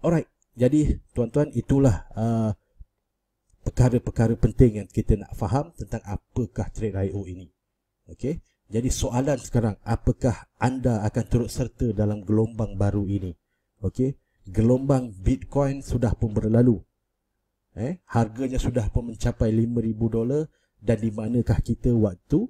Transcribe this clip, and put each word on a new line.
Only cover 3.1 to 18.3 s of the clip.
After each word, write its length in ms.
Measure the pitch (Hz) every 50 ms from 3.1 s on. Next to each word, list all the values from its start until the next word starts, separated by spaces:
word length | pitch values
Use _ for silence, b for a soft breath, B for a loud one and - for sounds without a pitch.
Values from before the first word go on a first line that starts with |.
| _ _ _ _ _ _ _ _ _ _ _
perkara-perkara 720 | - - - 117 123 113 120 - - - - 113 113 117
penting 480 | - - 113 104 - 131 120 107 104 98
yang 40 | -
kita 280 | - - 107 - 113
nak 160 | 101 101 - -
faham 360 | - - 95 110 135 151 170 -
tentang 320 | - 120 - - 113 -
apakah 640 | 98 104 - _ _ _ - 123 - _ - 104 -
Trade 280 | - - 104 110 95
I 120 | 98 95 98 -
O 80 | 101 95
ini. 240 | 90 90 90 92 82 _ _ _ _ _ _ _ _ _ _ _ - 87
Okey? 280 | _ - 123 165 170 - _ _ _ _ _
Jadi, 200 | 98 113 120 131
soalan 480 | - - - - 120 120 135 147 143
sekarang, 400 | 123 - - - 123 107 110 101 - _
apakah 640 | - 117 - - - - _ - 127 104 - - _ _
anda 480 | _ - 123 127 131 120 127 117 107 98
akan 200 | 107 - 120 117 -
turut 240 | - 120 117 - -
serta 400 | - 135 113 - _ 131 120 104
dalam 320 | 98 107 107 104 104 98
gelombang 520 | 101 107 107 110 110 117 110 113 101 -
baru 280 | 95 101 101 98 104 101
ini? 320 | 92 101 101 92 90 85 _ _ _ _ _ _ _ _ _ 104
Okey? 320 | 92 - - 123 135 143 _ _ _ _ _ _
Gelombang 640 | 101 92 98 107 113 123 127 135 139 143 131 127 120
Bitcoin 720 | 101 92 92 104 131 131 - - - 143 139 139 135 139
sudah 320 | 135 - - 123 120 113 -
pun 240 | - - 113 107
berlalu. 400 | 104 104 110 110 113 123 127 117 92 - _ _ _ _ _ _ _ _ _ _ _ _ _ _ _ _ _ _
Eh, 320 | - 104 131 185 180 _ _ -
harganya 480 | 120 113 107